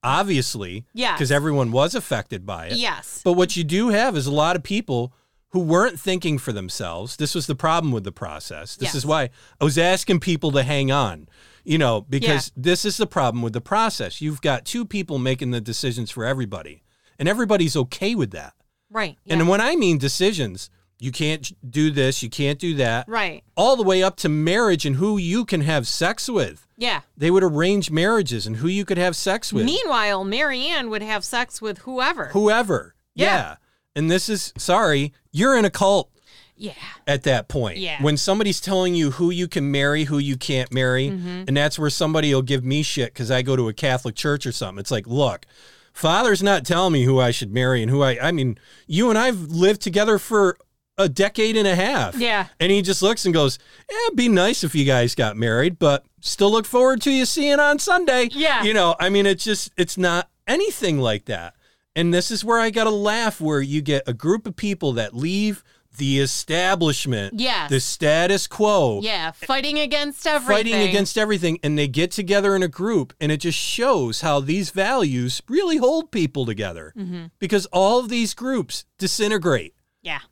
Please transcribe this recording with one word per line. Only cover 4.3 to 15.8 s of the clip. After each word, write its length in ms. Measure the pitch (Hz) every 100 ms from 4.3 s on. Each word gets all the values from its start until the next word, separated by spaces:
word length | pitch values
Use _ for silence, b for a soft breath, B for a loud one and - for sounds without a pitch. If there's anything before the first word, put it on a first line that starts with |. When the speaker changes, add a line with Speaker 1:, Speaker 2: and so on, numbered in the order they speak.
Speaker 1:
lot 240 | 147 156 180
of 80 |
people 500 | - 202 226 123 123 _ _ _ _
who 100 | 185
weren't 400 | 170 170 226 165
thinking 380 | - 185 170 147
for 140 | -
themselves. 640 | 104 92 - 92 85 110 -
This 180 | 151
was 140 | 175 147
the 80 | 139
problem 360 | 160 165 160
with 120 | 120
the 80 | 95
process. 640 | - 90 76 - 80 78 -
This 120 | 131
Speaker 2:
Yes. 60 | -
Speaker 1:
is 100 | 131
why 240 | 156 131 b b b
I 40 |
was 140 | 147 139
asking 420 | 170 190 - 185
people 320 | 190 160 160
to 120 | 139
hang 280 | 127 147 139
on, 380 | 139 117 82 76 b b b
you 140 | - 156
know, 240 | 135 110 104
because 420 | 135 233 143 - -
Speaker 2:
Yeah. 60 |
Speaker 1:
this 220 | 135 180 208
is 120 | -
the 100 | 220
problem 340 | - 127 117
with 120 | 117
the 80 | 110
process. 600 | - 202 226 - 101 -
You've 200 | 151 147
got 240 | 156 127 -
two 200 | 240 220
people 320 | 208 180 143
making 340 | 127 131 131
the 100 | 120
decisions 500 | 110 113